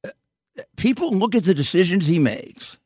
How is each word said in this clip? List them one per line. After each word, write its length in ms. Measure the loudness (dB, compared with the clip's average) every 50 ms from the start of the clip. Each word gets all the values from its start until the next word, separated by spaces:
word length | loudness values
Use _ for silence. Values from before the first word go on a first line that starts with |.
| -14
Uh, 60 | -16 -18 _ _ _ _ _ _ _ _ -20 -20 _ _
people 340 | -2 0 0 0 0 -2 -2
look 240 | 0 0 0 2 0
at 80 | 2 2
the 100 | 2 0
decisions 540 | 0 0 0 2 2 2 2 2 0 2
he 120 | 2 2 2
makes 580 | 2 0 -2 -6 -12 -16 -18 -18 -18 -18 -20 _ _